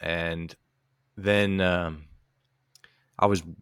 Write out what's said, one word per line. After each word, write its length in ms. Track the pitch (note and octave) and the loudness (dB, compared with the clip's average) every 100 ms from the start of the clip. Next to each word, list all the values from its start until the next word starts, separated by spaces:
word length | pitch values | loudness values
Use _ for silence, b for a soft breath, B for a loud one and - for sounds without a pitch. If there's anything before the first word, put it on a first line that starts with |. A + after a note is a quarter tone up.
And 540 | E2 E2+ E2+ E2 E2 - _ _ _ _ _ - | -6 -4 -2 -4 -8 -14 _ _ _ _ _ -6
then, 440 | G2 G#2 G2+ F#2+ | 0 2 2 2
um, 460 | F2+ F2+ E2+ D2+ D2+ - _ _ _ _ _ _ b b b - | 2 2 -2 -8 -16 -20 _ _ _ _ _ _ b b b 0
I 80 | G2+ | 2
was 160 | G2 E2 E2 | 2 -2 -4